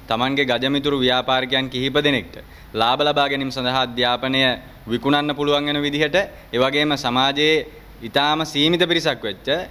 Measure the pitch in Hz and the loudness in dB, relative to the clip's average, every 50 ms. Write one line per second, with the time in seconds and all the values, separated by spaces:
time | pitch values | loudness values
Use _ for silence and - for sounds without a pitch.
0 | - - 113 113 123 131 139 139 143 123 120 117 127 135 143 143 139 147 143 135 | -4 -4 -2 0 0 0 0 0 0 0 0 0 0 0 -2 0 0 0 0 2
1 | 127 127 127 127 120 131 131 131 131 127 135 131 131 131 127 127 131 135 131 147 | 2 2 2 2 0 0 0 0 0 0 -2 -2 -2 -2 -4 -4 -4 0 0 2
2 | 143 147 139 120 92 82 - - - - - - - - - 110 113 117 127 143 | 2 2 2 0 -2 -6 -14 -18 -18 -20 -20 -20 -20 -8 -2 0 2 2 2 2
3 | 147 147 143 143 143 139 139 139 135 135 127 135 123 123 127 131 127 123 120 120 | 2 2 2 2 0 0 0 -4 -4 -6 -6 -4 -4 -2 0 0 -2 -2 -2 0
4 | 123 120 123 117 131 131 131 135 135 127 120 - - - - - - 107 113 120 | 0 0 0 0 -2 -2 0 2 2 2 2 -2 -6 -18 -20 -18 -6 -4 -4 -2
5 | - 139 143 147 147 151 143 139 147 143 147 143 143 147 147 147 147 147 143 147 | 2 2 2 2 0 -2 -4 -2 0 0 0 0 0 -2 -2 -2 0 0 0 2
6 | 156 151 147 185 202 - - - - - - 120 127 135 139 147 151 151 147 135 | 0 2 2 0 0 -2 -8 -20 -16 -6 0 2 2 2 2 2 2 2 0 -2
7 | - 123 120 127 131 139 139 143 147 156 156 151 - - - - - - - - | -2 -2 0 2 2 2 2 2 2 4 4 2 0 -4 -14 -20 -20 -20 -18 -14
8 | 117 113 - 143 143 147 151 156 160 151 - 143 147 160 175 165 180 165 170 165 | -14 -2 0 0 2 2 0 0 -2 -4 -2 0 2 2 4 2 2 2 0 0
9 | 147 156 131 113 - 107 98 - - 131 143 170 185 - | 0 0 -2 -2 -4 -8 -8 -6 -4 -2 -2 -2 -4 -10